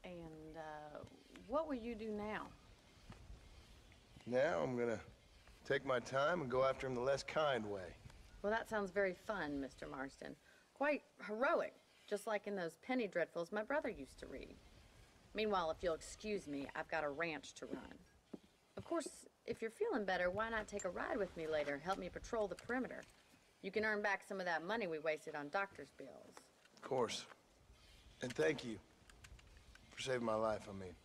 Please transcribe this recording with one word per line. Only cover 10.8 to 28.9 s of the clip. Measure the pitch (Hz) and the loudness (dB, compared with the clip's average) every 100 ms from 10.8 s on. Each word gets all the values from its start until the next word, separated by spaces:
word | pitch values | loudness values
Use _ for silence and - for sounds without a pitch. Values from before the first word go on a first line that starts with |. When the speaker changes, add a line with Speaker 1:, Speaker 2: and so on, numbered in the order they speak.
| 285 277 - - 202 | 2 2 -2 -12 -6
Speaker 1:
heroic, | 214 277 311 - - - - - | 2 4 4 2 -4 -20 -20 -4
just | 202 - | -2 0
like | 208 202 | -2 0
in | 202 | -2
those | 170 - - | -2 -4 0
penny | 254 208 | 2 2
dreadfuls | 175 156 170 170 | 2 0 0 -2
my | 208 | -2
brother | 220 285 302 | 2 0 0
used | 160 135 - | -4 -10 -12
to | - | -10
read. | - - - - - - - - - - | -10 -10 -14 -18 -20 -20 -20 -20 -20 -8
Meanwhile, | 202 214 196 160 | 0 4 4 2
if | 160 | 2
you'll | 180 | 2
excuse | 156 - - 214 202 147 | 0 -2 -8 -2 -2 -2
me, | 143 139 | -4 -2
I've | - 160 | -4 -2
got | 160 | 0
a | 151 | 0
ranch | 143 170 151 - | 0 -2 -2 -8
to | - - | -10 -8
run. | - - - - - _ - - _ _ - | -8 -10 -16 -20 -20 _ -14 -14 _ _ -14
Of | |
course, | - 330 277 - - _ - | -2 -2 -2 -10 -20 _ -8
if | 226 | -4
you're | 226 | -4
feeling | - 466 294 | 0 2 2
better, | 196 180 180 | 2 4 2
why | 190 226 | 2 0
not | 226 214 | 0 -2
take | 202 | -2
a | 190 | -2
ride | 190 269 277 | -2 0 0
with | 185 - | 0 -2
me | 156 | 0
later | 156 143 | 2 2
and | 143 | 0
help | 160 190 | 0 -2
me | 185 | -2
patrol | - - 233 208 | -6 -2 0 0
the | |
perimeter? | 160 - 247 123 - - - - - - _ | -2 -2 0 0 -6 -10 -20 -20 -20 -20 _
You | 196 | -2
can | 214 | 2
earn | 220 214 | 2 2
back | 208 190 - | 2 2 0
some | 196 | -2
of | 180 | 2
that | 160 | 0
money | 170 226 190 | 2 0 0
we | 160 | 0
wasted | 160 151 160 151 | 0 0 -2 -6
on | 143 | -2
doctor's | 196 196 - 139 - | 0 -2 -6 -16 -14
bills. | 135 139 - - - - - | -14 -14 -18 -20 -20 -20 -20
Speaker 2:
Of | - | -16
course. | - 131 110 - - - - - - - - - - - | 0 2 2 0 -8 -16 -20 -20 -20 -20 -20 -20 -20 -6
And | 127 | -4
thank | 123 156 151 | 2 4 2
you | 123 101 - | -2 -6 -10